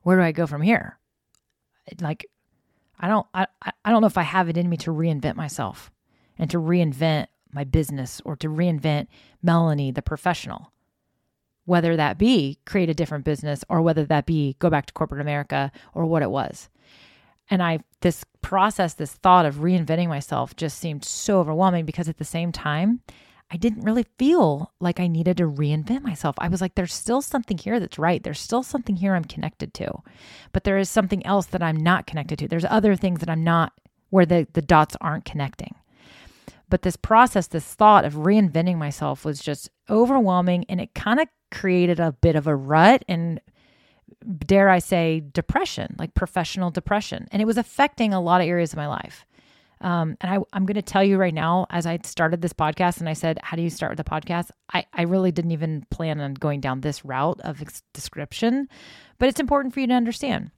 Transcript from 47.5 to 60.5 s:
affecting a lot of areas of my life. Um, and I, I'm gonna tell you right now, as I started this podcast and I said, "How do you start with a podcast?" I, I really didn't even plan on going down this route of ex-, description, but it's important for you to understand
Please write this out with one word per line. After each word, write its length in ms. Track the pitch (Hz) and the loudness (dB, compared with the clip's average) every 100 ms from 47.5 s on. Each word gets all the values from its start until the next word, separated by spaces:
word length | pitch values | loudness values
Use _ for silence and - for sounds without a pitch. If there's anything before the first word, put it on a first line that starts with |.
| 220 | 0
affecting 560 | 226 - 285 - 220 | -2 0 0 2 0
a 60 | 190 | 0
lot 220 | 170 180 | 2 2
of 60 | 165 | 4
areas 260 | 175 165 | 0 -2
of 40 | 156 | -4
my 100 | 147 | -6
life. 380 | 127 - - _ _ _ _ _ _ | -8 -10 -20 _ _ _ _ _ _
Um, 380 | 180 175 160 - | -2 -2 -2 -4
and 140 | 180 | -2
I, 60 | 196 - | -2 -2
I'm 120 | 196 | -2
gonna 160 | 190 208 | -2 -2
tell 220 | - 196 | 0 4
you 140 | 196 190 | 4 4
right 160 | 185 | 2
now, 340 | 156 160 180 - | 0 0 0 0
as 160 | 175 | -4
I 140 | 165 170 | -4 -6
started 380 | - - 160 170 | -8 -2 0 0
this 100 | 170 | -4
podcast 480 | - 156 151 175 - | -2 -2 0 0 0
and 80 | 165 | -6
I 60 | |
said, 260 | 156 170 160 | -4 -4 -4
"How 120 | - | -6
do 60 | 165 | -4
you 80 | 170 | -4
start 220 | - 156 | -4 -6
with 80 | 156 | -6
a 40 | |
podcast?" 460 | 156 156 156 170 - _ - | -6 -6 -4 -6 -6 _ -6
I, 140 | 180 - | -6 -4
I 120 | - | -4
really 280 | 170 190 185 | 0 2 2
didn't 200 | 170 170 | 0 -2
even 340 | 160 160 156 - | -2 -4 -4 -8
plan 280 | - 160 151 | -6 -4 -4
on 140 | 139 | -6
going 280 | 135 151 143 | -4 -4 -2
down 200 | 135 131 | -4 -4
this 240 | 151 139 | -4 -6
route 340 | 139 131 151 208 | -8 -2 -2 -2
of 200 | - 143 | -8 -10
ex-, 220 | 147 - _ | -14 -16 _
description, 760 | - - - 147 - 226 262 269 - - - - _ | -16 -14 -10 -10 -2 0 0 -4 -12 -20 -20 -20 _
but 100 | 254 | 0
it's 100 | - | 0
important 360 | 269 285 269 | 0 0 0
for 40 | 269 | -4
you 80 | 254 | 2
to 60 | |
understand 560 | 247 233 - 277 190 - | 2 0 -4 -4 -6 -8